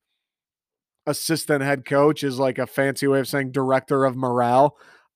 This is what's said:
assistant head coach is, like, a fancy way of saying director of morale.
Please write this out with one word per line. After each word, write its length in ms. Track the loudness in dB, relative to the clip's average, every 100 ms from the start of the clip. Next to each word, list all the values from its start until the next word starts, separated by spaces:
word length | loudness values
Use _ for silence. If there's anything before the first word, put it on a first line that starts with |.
| _ _ _ _ _ _ _ _ _ _ -8
assistant 580 | -6 -2 -4 0 -2
head 220 | 0 -4 -2
coach 380 | 2 2 2
is, 140 | -4 -2
like, 200 | -2 -2
a 100 | -6
fancy 400 | -2 -2 0 0
way 120 | 0
of 80 | 0
saying 240 | -4 -4
director 520 | -2 0 0 0 0
of 140 | 0 0
morale. 600 | -2 0 2 4 4 _ -20 -20 _